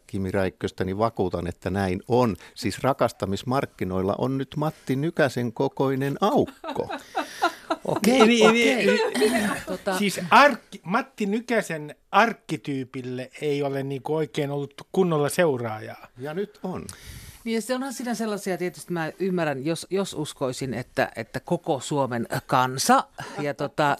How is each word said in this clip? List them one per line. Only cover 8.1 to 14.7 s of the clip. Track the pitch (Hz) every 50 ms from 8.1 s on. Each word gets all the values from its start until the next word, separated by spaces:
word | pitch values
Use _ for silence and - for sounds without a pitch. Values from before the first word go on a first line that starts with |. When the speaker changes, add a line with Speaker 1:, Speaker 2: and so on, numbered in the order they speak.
| 254 262 220
Speaker 3:
Niin, | 220
niin, | 240 233 214 220
Speaker 2:
okei. | 226 240 233 - 262 - -
Speaker 3:
niin, | 196 - 214 453 - - 247 - -
niin. | 247 226 208 202 175 - -
Speaker 2:
Tota | - 185 - - 202 185 185
Speaker 3:
Siis | 208 196 - 202 180 160
arkki-, | 202 233 277 294 - - - - - 190
Matti | - 165 196 247 247 - _ - 214
Nykäsen | 196 202 247 233 - 240 214 180 - 165 151 151 147 - _ _ -
arkkityypille | - 196 220 233 - - _ - 156 151 - 147 139 135 127 - - 131 123 127 127 127 127 127 - -
ei | 151 151 143 143
ole, | 143 139 139 139
niinku, | 135 139 139 131 131 - 151
oikein | 160 156 - - - 143 139
ollut | 143 143 143 135